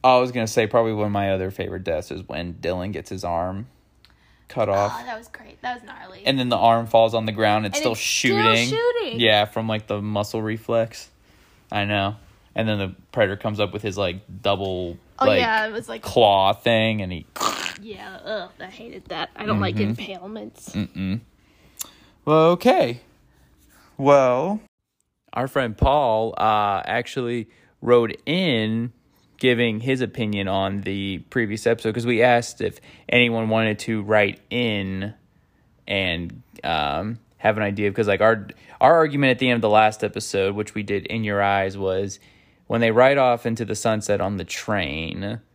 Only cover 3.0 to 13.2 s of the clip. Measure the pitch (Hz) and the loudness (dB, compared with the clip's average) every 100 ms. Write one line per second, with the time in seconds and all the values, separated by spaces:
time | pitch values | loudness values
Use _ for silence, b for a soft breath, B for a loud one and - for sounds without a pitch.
3 | - 95 87 85 90 95 123 _ _ _ | -10 -8 -4 -2 -2 -6 -12 _ _ _
4 | b b b b b - 104 98 101 - | b b b b b -4 0 2 0 -4
5 | 247 226 233 - 214 - 247 240 208 - | -10 -14 -14 -20 -20 -12 -10 -10 -14 -20
6 | - - - 135 123 110 113 117 113 113 | -20 -6 -2 0 0 4 4 4 4 6
7 | 113 113 110 110 107 107 104 92 131 113 | 6 2 -2 0 2 2 0 -2 -2 -2
8 | - - 131 104 110 113 120 254 480 480 | -2 0 2 2 4 4 2 0 0 -2
9 | 359 117 113 104 104 - 110 107 107 107 | -4 0 4 4 2 -2 -4 -6 -4 -6
10 | 104 104 104 113 110 110 113 117 113 - | -4 -4 -4 -4 -4 -6 -2 0 0 -6
11 | - _ b b b b b 104 101 104 | -20 _ b b b b b -4 -2 0
12 | 98 107 b b b - 110 104 95 - | -2 -6 b b b -4 -2 -2 -4 -8
13 | _ - | _ 0